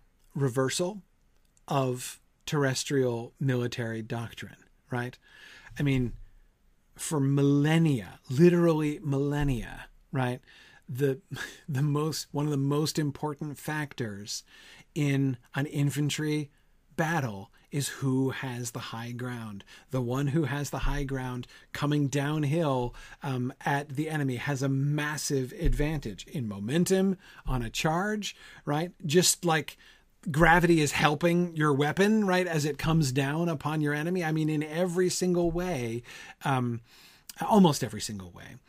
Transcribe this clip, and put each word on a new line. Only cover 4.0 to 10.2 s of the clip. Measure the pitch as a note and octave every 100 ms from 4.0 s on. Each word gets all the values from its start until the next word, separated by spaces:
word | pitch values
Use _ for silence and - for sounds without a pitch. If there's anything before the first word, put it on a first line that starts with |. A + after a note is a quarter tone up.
doctrine, | A2 A#2 A2+ - - - _ _ _
right? | B2 B2 - _ - - - - -
I |
mean, | C#3+ C3 B2 - - - _ _ _ _ _ -
for | - D#3
millennia, | C3+ C#3 C#3 C#3+ D3 E3 E3 B2+ F2+ - -
literally | C3 F3 F3 E3+ D#3 D3+ D3
millennia, | D3 C#3 C#3+ D3 C#3+ A#2+ F2 E2+ - _ _
right? | C3+